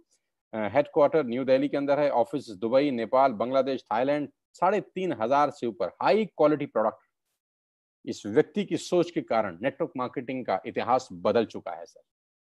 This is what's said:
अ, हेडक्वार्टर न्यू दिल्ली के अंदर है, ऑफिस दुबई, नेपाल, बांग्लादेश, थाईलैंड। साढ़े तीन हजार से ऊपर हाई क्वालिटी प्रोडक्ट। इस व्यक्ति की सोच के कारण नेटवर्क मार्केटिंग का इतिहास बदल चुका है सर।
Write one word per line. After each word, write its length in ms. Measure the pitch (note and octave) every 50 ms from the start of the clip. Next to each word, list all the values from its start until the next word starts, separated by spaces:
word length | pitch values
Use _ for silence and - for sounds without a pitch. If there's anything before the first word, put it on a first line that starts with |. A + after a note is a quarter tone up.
| _ _ _ _ _ _ _ _ _ _ -
अ, 140 | A2 G#2+ G2
हेडक्वार्टर 580 | G2 C#3+ D3 - - D#3+ C#3+ C3+ D#3+ D#3 C#3
न्यू 180 | A#2 A#2 C3 C3+
दिल्ली 240 | C3 C3 C3+ D3 C#3
के 80 | D3
अंदर 240 | C#3+ C#3 C#3 C#3+ D3
है, 100 | D3 C#3
ऑफिस 400 | A#2+ A#2+ A#2 - D3+ C3+ G#2+ A2+
दुबई, 400 | G2+ F#2 A#2 A2+ B2+ C3+ D3 D3
नेपाल, 420 | B2+ A#2 A2+ G2 C3 C3 C#3 C3+
बांग्लादेश, 520 | A2 G2 A#2 B2 C3+ C3+ B2+ C#3 C3 - - -
थाईलैंड। 360 | G#2 A#2 C3 C#3 D3 D3 C#3+ - _ _ _ _
साढ़े 280 | _ - F3 F#3 G#3+ G3
तीन 320 | - - - F#3 F#3 F3
हजार 380 | C#3 G#2+ A2 A#2+ C#3 C#3+ D3 C#3
से 160 | - - B2
ऊपर 200 | A#2 G2+ - F#2
हाई 380 | E2+ - - B2 D#3 F#3+ A3 G#3+
क्वालिटी 420 | E3 _ - D3+ D3+ D3+ C#3+ C#3+
प्रोडक्ट। 320 | - - A2+ A2 G#2+ - - _ _ _ _ _ _ _ _ _ _ _ _ _ _ _ _ _ _ _ _ -
इस 200 | - A2 - -
व्यक्ति 380 | G#2 G#2+ C#3+ D3+ - - G#3 F#3+
की 120 | - E3+
सोच 340 | C#3 - - F#3 F3 E3 F3
के 100 | - D#3
कारण 380 | A#2+ - A#2 A2+ G#2 F#2+ E2+ E2+
नेटवर्क 300 | A2+ D3 F3 - E3+ - -
मार्केटिंग 500 | B2+ B2 A#2+ - C#3 A#2+ A#2+ C3 B2+ A2+
का 140 | - G2 F#2 -
इतिहास 420 | A#2+ - B2 G2+ A2+ B2+ C3 - -
बदल 320 | F#2 E2+ F2+ G#2+ G2+ A#2 A2+
चुका 260 | A2 - G2 - -
है 160 | E2+ E2 E2+
सर। 160 | - _ _ _ _ _ _ _ _ _ _ _ _